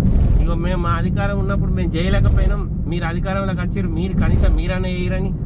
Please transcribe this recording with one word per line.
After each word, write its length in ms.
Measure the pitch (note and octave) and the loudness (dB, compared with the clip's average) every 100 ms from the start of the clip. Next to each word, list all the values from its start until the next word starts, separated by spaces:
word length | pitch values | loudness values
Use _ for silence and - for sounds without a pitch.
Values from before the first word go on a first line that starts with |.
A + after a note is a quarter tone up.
| - - - - | 2 4 4 4
ఇగో 100 | - | 2
మేము 280 | E3 F3+ F3+ | 0 0 -2
మా 80 | F3 | 0
అధికారం 480 | E3+ E3 F3+ G3+ G3+ | 0 0 -2 -2 0
ఉన్నప్పుడు 340 | G3 G3 F#3+ | 0 0 0
మేము 240 | F#3 F3 D#3+ | -2 -2 -2
చేయలేకపోయినాం, 880 | F3+ F#3+ - - F3+ D3+ D3+ - - | 0 2 4 4 2 0 -2 -4 -4
మీరు 160 | E3+ | -4
అధికారంలోకి 560 | E3+ E3+ F#3+ F#3+ G3 F3 | -4 -4 -4 -2 -4 -4
వచ్చిర్రు, 300 | F3+ G3+ F#3 | -4 -4 -4
మీరు 220 | F3+ F#3 | -2 -2
కనీసం 440 | F#3 - - G3+ - | 0 2 4 4 2
మీరనే 320 | E3+ F#3 F#3 | 0 -2 -2
చేయరని 420 | F3+ F3 F#3 - - | -2 -2 -2 -2 -4